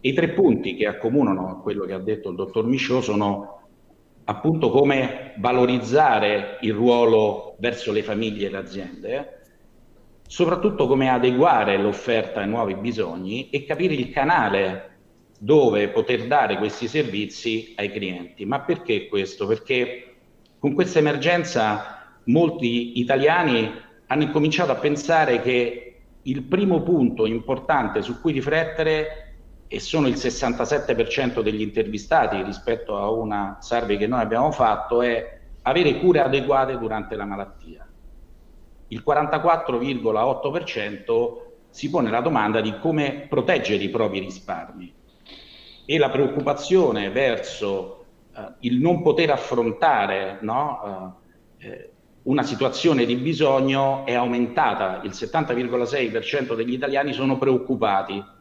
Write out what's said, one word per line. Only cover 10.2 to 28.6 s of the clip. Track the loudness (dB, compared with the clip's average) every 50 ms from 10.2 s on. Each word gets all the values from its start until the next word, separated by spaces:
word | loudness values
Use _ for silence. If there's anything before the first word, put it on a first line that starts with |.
| _
soprattutto | -16 -2 0 2 2 2 2 0 0 2 2 2
come | 2 4 2 4 2
adeguare | 2 4 4 2 4 4 4 6 6 4 4 2 2
l'offerta | 2 2 0 0 -2 -2 0 0 0 0 -2 -4 -4
ai | -4
nuovi | -2 -2 -2 -2 -2 -2
bisogni | -4 -4 -4 -2 -2 -4 -4 -6 -8 -8 -8 -8 -8 -8 -6
e | -6 -6 -4
capire | -4 -4 -2 0 0 0
il | -2 -4 -4
canale | -2 0 2 2 2 2 2 2 2 0 0 0 -2 -6 -12 -16 -20 _ _ _ _ _ _ _ _
dove | _ 2 4 6 6 6 6 4 4 0 2
poter | 0 -2 0 0 -2 -2 0
dare | 2 2 2 2 2 0
questi | 0 -2 -4 -4 -6 -8
servizi | -2 -2 -2 -2 -2 -2 -4 -6 -6 -8 -6 -4 -4 -4 -4 -6 -8 -8
ai | -6 -6 -6
clienti. | -4 -6 -6 -6 -6 -8 -12 -14 -12 -10 -6
Ma | -4 -4 -4
perché | -2 -2 -4 -2 0 -2 -2 -2 -2
questo? | -2 -2 -2 -2 -4 -6 -6 -2
Perché | -2 -2 -2 -2 -2 -2 0 0 -2 -6 -12 -16 -20 -20 _ _ _ _ _ _ _ _
con | _ -2 0 2
questa | 0 0 2 4
emergenza | 4 4 4 0 0 0 2 2 2 0 0 0 0 2 2 0 -2 -6 -12 -16 -18 -20 -20 _ _ _
molti | 2 4 4 4 2 2 -2 -2 0 0 0 -4 -2 -4 -4
italiani | 0 2 2 4 4 4 4 4 2 2 2 2 0 -2 -6 -12 -18 -20 -20 -20 _
hanno | _ 0 0 0
incominciato | 2 2 2 2 2 2 2 2 0
a | 0
pensare | 0 0 0 -2 -2 0 2 2 4 4 4 2 2
che | 2 2 2 2 0 0 -4 -10 -14 -18 -20 -20 -20 _ -20 -12 _
il | -6 -6 -6
primo | -2 -2 0 2 2 2 2 2
punto | 2 2 4 4 4 2 2 0 0
importante | 0 0 -4 -2 -4 -4 -4 0 0 0 0 0 0 -2 -2
su | -4 -4 -8 -2
cui | -2 -2
riflettere, | -2 0 -2 0 0 0